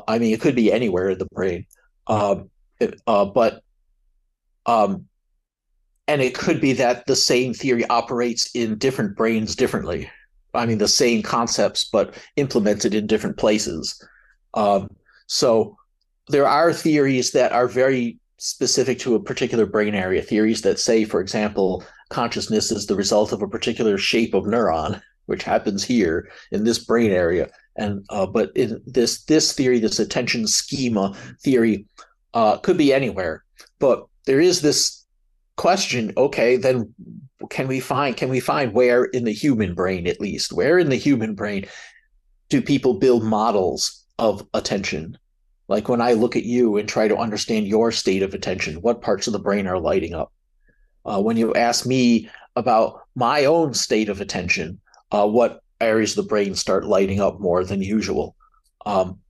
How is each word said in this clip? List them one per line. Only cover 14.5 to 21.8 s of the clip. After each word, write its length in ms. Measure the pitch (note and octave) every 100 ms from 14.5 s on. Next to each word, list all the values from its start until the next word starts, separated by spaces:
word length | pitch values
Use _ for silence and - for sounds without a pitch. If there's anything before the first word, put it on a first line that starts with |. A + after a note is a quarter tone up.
| -
Um, 340 | G#2 G2 G2 - _ _ -
so 500 | - C3 A2+ G#2 - _ _ _ _ -
there 200 | C#3+ C#3+
are 260 | C#3+ E3+
theories 580 | D#3+ E3 D3 C3+ B2+ A#2+
that 200 | C#3 B2
are 160 | A#2+ B2
very 500 | B2 C3 C3 A#2+ - _ _
specific 580 | - - B2+ - B2 A#2
to 140 | C3
a 100 | A2
particular 440 | G2 C3 B2 A#2+ G2+
brain 260 | G#2+ G#2
area, 300 | G#2 F#2 F2+
theories 400 | - G#2+ A2 A2
that 160 | G2 E2+
say, 260 | - A2+ G#2+
for 160 | F#2
example, 640 | F#2+ A2+ G#2+ G#2 F#2+ F2+